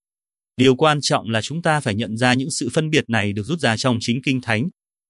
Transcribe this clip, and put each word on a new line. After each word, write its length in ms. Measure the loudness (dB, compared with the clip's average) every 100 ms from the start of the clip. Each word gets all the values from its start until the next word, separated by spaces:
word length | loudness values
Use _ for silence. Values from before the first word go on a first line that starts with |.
| _ _ _ _ _ 2
Điều 200 | 4 6
quan 220 | 4 2
trọng 280 | 0 -2 0
là 120 | -2
chúng 200 | -2 -4
ta 180 | 0 0
phải 140 | 0
nhận 220 | -2 -2 0
ra 180 | 2
những 160 | 2 0
sự 180 | -4 -2
phân 180 | -2 0
biệt 140 | 0 0
này 240 | -2 0
được 100 | -4
rút 180 | -4 -2
ra 160 | 0 0
trong 220 | 0 0
chính 220 | 0 -2
Kinh 180 | 0 -2
Thánh. 280 | -2 -2 -2 -6 _ _ _